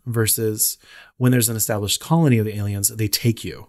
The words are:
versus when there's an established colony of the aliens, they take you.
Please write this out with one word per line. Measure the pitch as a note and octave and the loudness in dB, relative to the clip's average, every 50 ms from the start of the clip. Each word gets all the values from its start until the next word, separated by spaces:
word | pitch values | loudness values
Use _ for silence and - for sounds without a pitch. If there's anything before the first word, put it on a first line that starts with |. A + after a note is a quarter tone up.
| - | -10
versus | B2 A2+ A#2 A2 G#2+ - - A2+ A2 G#2+ G#2+ - - - - _ - - - - - _ | -4 0 0 0 0 0 0 -2 -2 -2 -2 -2 -4 -4 -6 _ -20 -20 -20 -20 -16 _
when | - B2+ B2 B2+ | 0 2 4 4
there's | B2 A2 A#2 | 4 2 2
an | A2+ | 0
established | A2 - - A2 G#2 G#2 G2 - - | -2 -2 -2 -2 -2 -2 -2 -4 -4
colony | - - E3 E3+ E3 C#3 A#2+ | -2 0 2 4 4 4 4
of | A2 G#2 | 4 2
the | G#2+ G2+ | 0 -4
aliens, | G#2 G2+ G#2 G2+ G2+ G2 - | -4 -4 -4 -2 -2 -2 -2
they | A2+ A2 A2 G#2 | -2 -2 -2 -2
take | - - - A#2+ A2+ - - | -2 0 0 0 0 -2 -4
you. | F2+ - C2+ - | -12 -12 -12 -16